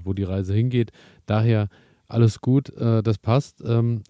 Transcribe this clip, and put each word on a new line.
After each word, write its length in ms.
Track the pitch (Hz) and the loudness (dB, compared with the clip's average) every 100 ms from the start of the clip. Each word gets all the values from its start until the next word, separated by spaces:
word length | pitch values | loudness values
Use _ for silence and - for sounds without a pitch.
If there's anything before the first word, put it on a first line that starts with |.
wo 100 | 87 | -6
die 100 | 95 | -6
Reise 300 | 92 95 92 | -4 -4 -2
hingeht. 380 | 104 123 120 110 - - _ - | -2 0 -2 -4 -8 -20 _ -2
Daher 420 | 107 113 110 101 - _ _ - | 0 2 2 -2 -8 _ _ -6
alles 340 | 117 117 - | 2 2 2
gut, 280 | - 135 - - | 0 0 -2 -4
äh, 240 | 117 113 | 0 0
das 160 | 107 104 | 0 -2
passt. 460 | - 123 - - - | 0 0 -2 -8 -4
Ähm, 380 | 117 117 117 | 0 0 -4